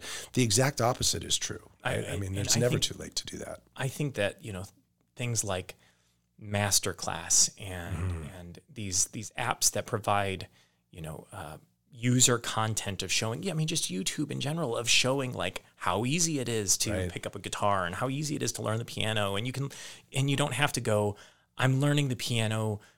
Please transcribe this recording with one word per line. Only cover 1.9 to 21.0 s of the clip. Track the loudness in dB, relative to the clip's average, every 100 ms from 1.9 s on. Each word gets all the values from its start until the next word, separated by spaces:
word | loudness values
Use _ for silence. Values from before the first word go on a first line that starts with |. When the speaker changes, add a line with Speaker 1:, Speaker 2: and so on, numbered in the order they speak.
Speaker 1:
I, |
I | -2 -2
Speaker 2:
I, | -4
Speaker 1:
mean, | -4 -2
Speaker 2:
and | 2
Speaker 1:
it's | 4
Speaker 2:
I |
Speaker 1:
never | 4 2
Speaker 2:
think, |
Speaker 1:
too | 0 -4
late | -8 -8
to | -8
do | -10
that. | -10 -12 _ -6
Speaker 2:
I | -6
think | -4 -4
that, | 0 -2 -2
you | -10
know, | -10 -10 -16 _ _ _ -6
things | -2 0
like | 0 -2 -4 -14 _ _ _ _ _ -16
Masterclass | -4 0 4 2 2 -4 -6 -4 2 4 4 0
and, | -10 -8 -6 -2
Speaker 1:
Mm-hmm. | -2 -4 -8 -12
Speaker 2:
and | -16 -18 -16
these, | -10 -2 0 0
these | -2 -10 -4
apps | -2 2 2
that | 0 -2
provide, | -2 2 2 2 -2 -8 _ _ _ _
you | -12
know, | -10 -12 -14
uh, | -12 -12 -14 _ _ _
user | -2 4 6 6 6
content | 0 0 0 0 -4 -4
of | -2
showing, | 0 0 -4
yeah, | -4
I |
mean, | 0 0
just | 0 -2
YouTube | -2 -2 -2 -4
in | -2
general | -4 -2 -2 0
of | 4
showing, | 4 6 2 -2
like, | -2 -4 -4 -12 -4
how | 0 2
easy | 2 2 2 2
it | 0
is | 0 2 2
to | 2
Speaker 1:
Right. | 0 0
Speaker 2:
pick | -4 -8
up |
a | -8
guitar | -6 0 2 2 0
and |
how | -2 -2
easy | -2 -2 -2
it |
is | -2
to | -2
learn | -2 -2
the |
piano. | -4 -2 0 0 0 -2
And | -4
you |
can, | -4 -6 -8 -16 -16 -6
and | 0 2
you | 2
don't | 2
have | 2 2
to | 2
go, | 2 4